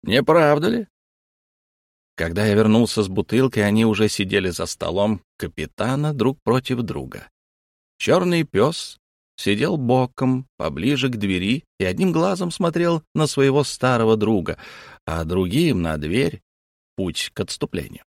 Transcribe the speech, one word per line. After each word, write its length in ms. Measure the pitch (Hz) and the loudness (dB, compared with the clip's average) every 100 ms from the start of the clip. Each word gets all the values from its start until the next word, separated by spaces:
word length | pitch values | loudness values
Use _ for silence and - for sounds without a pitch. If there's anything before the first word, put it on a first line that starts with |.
Не 200 | - 117 | 0 0
правда 460 | - 165 151 147 175 | 4 4 6 4 2
ли?" 180 | 233 208 _ _ _ _ _ _ _ _ _ _ _ _ | -2 -6 _ _ _ _ _ _ _ _ _ _ _ _
Когда 300 | - 82 85 | -6 -4 0
я 100 | 107 | 2
вернулся 480 | 104 110 110 117 - | 4 6 4 4 0
с 60 | 98 | -2
бутылкой, 580 | 95 - 117 131 113 101 | -2 0 2 2 2 2
они 200 | 107 113 | 4 2
уже 240 | 101 107 | 2 0
сидели 400 | - 95 98 92 | 0 -2 0 -2
за 160 | 85 82 | -4 -8
столом 560 | - 85 87 104 104 _ _ | -6 -4 0 0 -2 _ _
капитана 760 | 90 - 76 - 107 135 151 | -10 -8 -10 -6 -4 -2 -2
друг 260 | 143 110 135 | 0 -2 -2
против 380 | - 127 131 123 | 0 -2 0 -6
друга. 440 | 113 - 65 - - _ _ _ _ _ _ _ | -4 -6 -10 -14 -18 _ _ _ _ _ _ _
Черный 460 | - 160 180 170 | 0 2 2 0
пес 540 | 160 95 127 165 - - _ _ _ - | 0 2 0 0 -12 -18 _ _ _ -8
сидел 400 | - 104 147 170 | -2 0 0 -2
боком, 680 | 123 127 127 - 127 131 131 _ | 2 2 0 -2 -2 -2 -6 _
поближе 520 | 80 71 104 143 131 | -6 -2 -2 0 -2
к 80 | 117 | -2
двери, 480 | 101 92 95 135 _ _ | -2 -2 -2 -4 _ _
и 60 | |
одним 280 | 92 95 190 | -4 0 0
глазом 380 | 165 180 185 175 | 2 0 -2 -6
смотрел 520 | - 170 165 170 170 _ | -2 -2 0 0 0 _
на 120 | - 151 | -2 -2
своего 380 | - 135 135 | 2 2 4
старого 520 | 139 - 127 120 113 110 | 0 -2 0 2 4 4
друга, 420 | 107 107 80 80 - - - - - | 4 0 0 -8 -12 -20 -20 -16 -8
а 180 | 80 | -6
другим — 580 | 80 90 90 117 170 104 | -2 0 0 2 2 2
на 140 | 82 78 | 0 -2
дверь, 460 | 76 101 160 - _ _ _ _ _ - | -2 -2 -2 -4 _ _ _ _ _ -6
путь 340 | 92 82 - | -6 -4 -8
к 80 | - | -6
отступлению. 640 | - - 87 87 - - _ | -8 -6 -6 -6 -8 -16 _